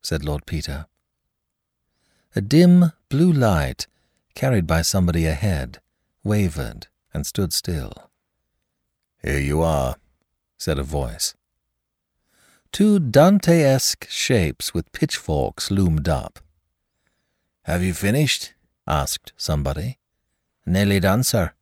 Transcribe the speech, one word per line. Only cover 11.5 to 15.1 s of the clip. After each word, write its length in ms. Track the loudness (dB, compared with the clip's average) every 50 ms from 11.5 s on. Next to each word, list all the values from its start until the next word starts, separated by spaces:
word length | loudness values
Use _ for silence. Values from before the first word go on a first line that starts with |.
| _ _ _ _ _ _ _ _ _ _ _ _ _ _ _ _ _ _ _ _ _ _ _ _
Two 280 | -2 0 2 4 4 2
Dante-esque 1080 | 0 2 4 6 6 6 6 4 4 4 4 4 6 4 4 2 0 -2 -4 -6 -10 -14
shapes 640 | -8 -8 -2 0 2 2 2 0 -2 _ -10 -6 -6
with 180 | -6 -6 _ _
pitchforks 760 | -4 -4 -4